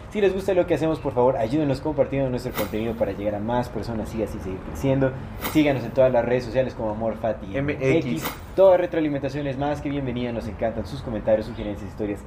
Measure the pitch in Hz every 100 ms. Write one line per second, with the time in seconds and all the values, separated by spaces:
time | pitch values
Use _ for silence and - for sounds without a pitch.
0 | - 214 196 190 185 180 175 151 160 151
1 | 143 120 123 131 113 151 147 127 160 143
2 | 127 139 135 123 123 - 101 107 113 113
3 | 101 92 104 101 110 123 123 110 101 110
4 | 113 113 104 101 92 95 - - 135 135
5 | 135 131 - - - 156 147 127 113 127
6 | 131 120 117 123 120 123 123 - 110 107
7 | 113 104 113 104 101 127 143 143 135 -
8 | 131 151 - - - - 190 180 175 165
9 | 156 143 139 139 143 127 143 143 147 139
10 | 135 120 123 117 110 98 113 113 104 139
11 | 123 107 113 110 113 107 104 101 95 -
12 | 104 98